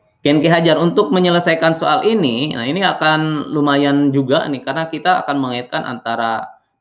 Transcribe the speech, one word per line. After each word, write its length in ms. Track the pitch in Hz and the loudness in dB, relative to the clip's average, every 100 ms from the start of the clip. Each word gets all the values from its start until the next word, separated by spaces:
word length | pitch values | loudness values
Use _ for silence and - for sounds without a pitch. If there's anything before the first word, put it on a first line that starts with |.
| _ _ | _ _
Gen 240 | 143 151 160 | 0 2 4
Ki 40 | |
Hajar 280 | 170 165 151 | 4 4 2
untuk 320 | 170 208 208 | 2 2 2
menyelesaikan 640 | 180 180 170 170 160 160 | 2 2 2 2 0 0
soal 320 | 165 170 151 196 | 0 0 0 2
ini, 480 | 226 151 113 151 | 2 0 -2 -4
nah, 120 | - 120 | -4 -4
ini 200 | 170 185 | -2 -2
akan 640 | 147 156 156 156 151 - | 0 0 0 0 -4 -4
lumayan 600 | 151 147 143 143 143 143 | -2 2 2 2 2 2
juga 320 | 139 127 151 - | 0 2 0 0
nih, 160 | 131 | -4
karena 280 | - 143 160 | -6 -6 -6
kita 360 | 151 180 185 - | -4 0 0 0
akan 120 | 143 | -4
mengaitkan 440 | 131 123 123 156 - | -4 -6 -6 -6 -6
antara 760 | 117 117 117 113 110 - - _ _ | -8 -6 -4 -2 -4 -6 -14 _ _